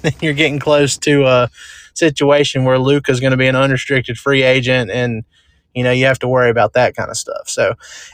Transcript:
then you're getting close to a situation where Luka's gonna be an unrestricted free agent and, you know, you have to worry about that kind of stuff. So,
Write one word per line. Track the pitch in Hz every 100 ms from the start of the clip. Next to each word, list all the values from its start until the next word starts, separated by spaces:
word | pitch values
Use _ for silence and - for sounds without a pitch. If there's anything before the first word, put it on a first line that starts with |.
then | 160 -
you're | 160
getting | 143 156 143
close | 151 147 143 -
to | - 143 131
a | 127 120 - - - - -
situation | 165 143 143 147 143 135 131
where | 131
Luka's | 131 143 139 123
gonna | 135 131
be | 131
an | 127
unrestricted | 135 127 - 135 117 113
free | 143 135
agent | 131 131 127 127 107
and, | 120 123 110 - _ _ _ _
you | 123
know, | 123
you | 127 131
have | 131
to | 127
worry | 127 123
about | 117 107
that | 127 120 -
kind | -
of | -
stuff. | - - -
So, | - 101 110 - - -